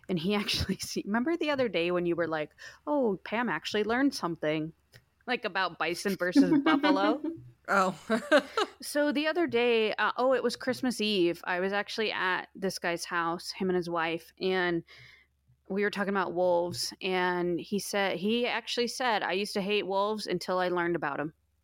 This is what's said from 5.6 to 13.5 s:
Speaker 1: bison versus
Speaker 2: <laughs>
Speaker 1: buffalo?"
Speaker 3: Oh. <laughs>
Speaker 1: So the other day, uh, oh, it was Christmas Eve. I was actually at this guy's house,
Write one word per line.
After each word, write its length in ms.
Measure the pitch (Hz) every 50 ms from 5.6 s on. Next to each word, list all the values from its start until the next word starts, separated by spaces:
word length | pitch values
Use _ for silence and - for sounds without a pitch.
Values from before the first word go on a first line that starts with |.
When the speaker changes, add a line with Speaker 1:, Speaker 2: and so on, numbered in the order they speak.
| 185 175 165 -
Speaker 1:
bison 380 | 156 165 175 170 - 202 190
versus 420 | - 180 180 175 285 277 277 311 285
Speaker 2:
<laughs> 40 | 277
Speaker 1:
buffalo?" 560 | 320 320 277 285 294 285 190 196 208 247 294 - 320 330 - - - - _ _ -
Speaker 3:
Oh. 260 | 196 196 190 185 185 - - -
<laughs> 340 | 220 226 - - - 277 - - - 466 403 - - _
Speaker 1:
So 320 | - - - 294 294 294
the 160 | 277 285 302 311
other 180 | 320 349 339
day, 460 | 277 233 233 240 247 233 226 220 214 -
uh, 180 | - 214 202 -
oh, 160 | - 247 269
it 100 | 262 240
was 140 | - 240 233
Christmas 440 | - - 262 247 247 - 254 220 -
Eve. 400 | 208 214 214 190 170 170 170 170 -
I 160 | - 185 175
was 120 | 185 190
actually 380 | 202 202 208 - - - 220 208
at 380 | - - 180 185 180 170 - - _
this 240 | - 190 190 175 -
guy's 240 | - 180 170 170 -
house, 480 | - 185 170 170 170 165 175 - -